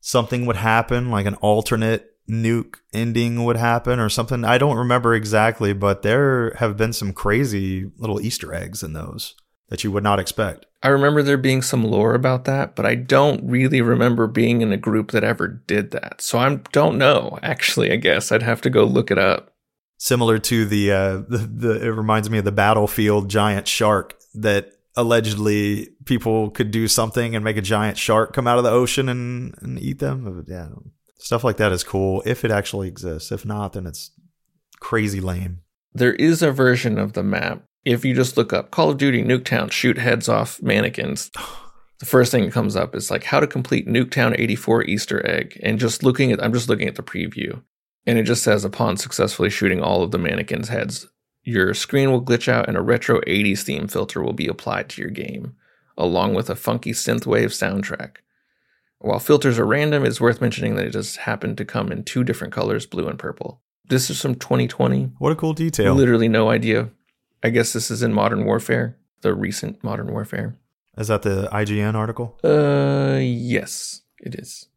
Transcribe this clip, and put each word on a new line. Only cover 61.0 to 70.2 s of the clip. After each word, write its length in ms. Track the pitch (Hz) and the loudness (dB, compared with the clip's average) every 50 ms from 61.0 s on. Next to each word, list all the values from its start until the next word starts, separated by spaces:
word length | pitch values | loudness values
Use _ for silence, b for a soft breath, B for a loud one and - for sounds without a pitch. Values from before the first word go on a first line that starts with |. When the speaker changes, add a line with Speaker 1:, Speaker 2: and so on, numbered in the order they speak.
| 101 - - | -8 -8 -10
Speaker 2:
happen 380 | - - - 113 104 - 110 107 | -8 -6 -6 -6 -4 -4 -6 -6
to 80 | 104 104 | -6 -8
come 280 | - - 113 104 98 | -6 -4 -4 -4 -4
in 100 | - - | -6 -8
two 220 | 107 - - 123 123 | -8 -6 -2 -2 -2
different 280 | - 92 - - - | -2 -2 -4 -6 -8
colors, 320 | - - - 101 107 107 - | -4 -4 -2 -2 -2 -4 -6
blue 200 | - - 87 80 78 | -6 -6 -6 -6 -6
and 100 | - - | -6 -8
purple." 420 | - - - - - - - _ _ _ _ _ _ _ | -10 -10 -10 -10 -12 -14 -14 _ _ _ _ _ _ _
This 220 | 131 131 127 - | 0 0 0 -2
is 100 | 131 135 | -4 -4
from 140 | - 139 127 | -2 -4 -4
twenty 320 | 127 - - 131 127 123 | -4 -2 0 0 0 0
twenty. 440 | 120 - - 127 123 127 131 135 131 127 - | -2 0 0 0 2 2 0 -2 -4 -6 -2
Speaker 1:
What 120 | 135 139 | -2 -2
a 40 | 160 | 0
cool 160 | 156 - 160 | 0 -2 -4
detail. 420 | 156 156 160 165 151 - 107 98 110 | -2 -2 -2 -2 0 2 2 4 6
Speaker 2:
Literally 340 | 135 135 123 120 117 117 113 | 6 6 6 6 4 4 4
no 220 | 110 110 110 110 | 4 4 4 4
idea. 400 | 117 113 117 113 107 110 117 117 _ _ _ _ _ _ _ _ _ _ | 2 2 2 2 0 0 0 -4 _ _ _ _ _ _ _ _ _ _
I 80 | - 120 | -2 2
guess 220 | 117 123 117 - | 2 2 2 2
this 180 | - 113 113 - | -2 -4 -4 -4
is 120 | 113 110 | -2 -2
in 100 | 120 117 | 0 0
Modern 320 | 110 104 104 104 113 107 110 | 2 2 2 0 0 0 0
Warfare, 520 | 104 104 113 - - 123 120 123 117 120 _ _ _ _ _ | 0 0 -2 0 0 0 0 0 -4 -6 _ _ _ _ _
the 140 | - 101 95 | -2 -2 -2
recent 500 | 101 101 92 101 - - 101 - _ - | 0 -4 -6 -6 -6 -8 -10 -10 _ -8
Modern 260 | 104 107 104 - - | -8 -6 -6 -6 -8
Warfare. 440 | 107 110 | -8 -8